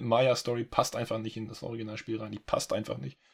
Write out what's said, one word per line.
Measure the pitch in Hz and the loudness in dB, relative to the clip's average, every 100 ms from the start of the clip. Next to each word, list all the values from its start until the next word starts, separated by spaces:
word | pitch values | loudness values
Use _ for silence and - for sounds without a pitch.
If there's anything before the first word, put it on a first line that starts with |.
Maya-Story | 117 117 131 120 - 120 | 4 6 6 4 2 -2
passt | 113 - 110 117 | 0 2 2 0
einfach | 120 113 | -2 -2
nicht | 110 113 | -4 -6
in | 110 | -8
das | 107 | -8
Originalspiel | - 117 107 110 - 110 | -8 -6 -6 -8 -4 -4
rein. | 107 | -4
Die | 104 | -8
passt | - - - | 0 0 0
einfach | 107 110 120 | -2 -2 -6
nicht. | 135 - _ | -6 -10 _